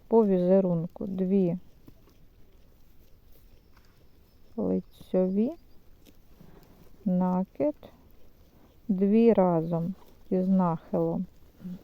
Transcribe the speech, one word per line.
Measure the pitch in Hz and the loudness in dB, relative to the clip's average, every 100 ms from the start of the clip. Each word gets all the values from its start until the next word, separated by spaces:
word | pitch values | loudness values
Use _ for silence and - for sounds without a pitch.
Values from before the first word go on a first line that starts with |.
| - | 0
по | 226 208 | 2 4
візерунку | 180 180 190 190 170 170 - 196 | 2 4 4 2 -2 -4 -10 -10
дві | 185 185 202 180 180 - - - - - - - - - - - - - - - - - - - - - - - - - - - - - - | -6 0 0 0 -4 -10 -20 -20 -20 -20 -20 -20 -20 -20 -20 -20 -20 -20 -20 -20 -20 -20 -20 -20 -20 -20 -20 -20 -20 -20 -20 -20 -20 -16 -6
лицьові, | 185 185 - - - 185 185 196 240 339 - - - - - - - - - - - - - - 196 | -2 -4 -6 -18 -4 -2 0 0 -2 -6 -16 -20 -20 -20 -20 -20 -20 -20 -20 -20 -20 -20 -20 -10 -4
накид, | 180 185 185 190 - 285 - - - - - - - - - - - - | -2 0 -2 -4 -4 -4 -4 -14 -20 -20 -20 -20 -20 -20 -20 -20 -14 -6
дві | 185 196 220 233 | -2 2 4 4
разом | 202 185 170 165 165 170 190 - - - | 4 2 2 -2 -4 -6 -8 -18 -20 -6
із | 185 185 | -2 2
нахилом | 190 175 165 - 180 165 175 180 - - - 180 180 | 2 0 -2 -6 -4 -2 -4 -8 -14 -20 -20 -16 -16